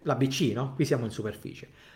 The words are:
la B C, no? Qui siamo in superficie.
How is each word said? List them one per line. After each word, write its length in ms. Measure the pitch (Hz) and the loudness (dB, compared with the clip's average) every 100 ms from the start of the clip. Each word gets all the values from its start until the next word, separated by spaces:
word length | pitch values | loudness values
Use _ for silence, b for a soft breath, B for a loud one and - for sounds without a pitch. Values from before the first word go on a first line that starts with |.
la 120 | 151 | -2
B 120 | 123 135 | 2 2
C, 260 | - 127 | 2 2
no? 180 | 110 135 | 2 -2
Qui 120 | - | 0
siamo 200 | 139 131 | 2 2
in 60 | 113 | 0
superficie. 580 | 110 104 - - - - b b | -4 -6 -6 -12 -14 -18 b b